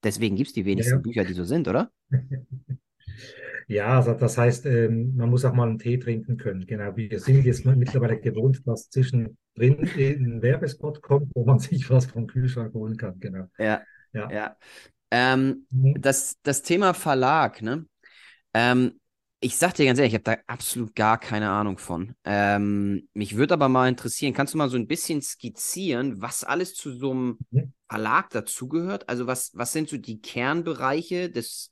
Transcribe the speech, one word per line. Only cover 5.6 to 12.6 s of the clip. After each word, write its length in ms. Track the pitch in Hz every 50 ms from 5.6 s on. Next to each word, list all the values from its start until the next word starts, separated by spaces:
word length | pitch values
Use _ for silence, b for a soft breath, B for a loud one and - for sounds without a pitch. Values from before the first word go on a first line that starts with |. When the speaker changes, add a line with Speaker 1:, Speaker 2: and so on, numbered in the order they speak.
| 120 113
Speaker 2:
einen 100 | 110 110
Tee 200 | - 120 120 127
trinken 380 | - 120 117 110 - - 120
können. 300 | 113 - 110 95 92 92
Genau, 300 | - 110 104 104 101 92
wir 220 | 110 110 104 110 95
sind 260 | - - 135 139 131
jetzt 200 | 123 113 - -
mittlerweile 560 | 127 135 127 120 123 - 131 120 113 113 110
gewohnt, 420 | - 120 - 113 113 135 131 131 -
dass 260 | 127 113 - - -
zwischendrin 460 | - 131 131 127 - 123 113 107 - _ _ _ _ -
ein 840 | 113 127 143 - - 180 - 151 135 135 147 143 127 117 113 113 107
Werbespot 600 | 123 147 - 170 143 - - - 151 151 - -
kommt, 300 | - 139 143 147 127 -
wo 100 | 127 117
man 140 | 120 135 -
<laughs> 0 |
sich 300 | - - - 131 - -
was 160 | 127 127 127
vom 200 | - - 117 113
Kühlschrank 480 | - - 131 127 127 127 120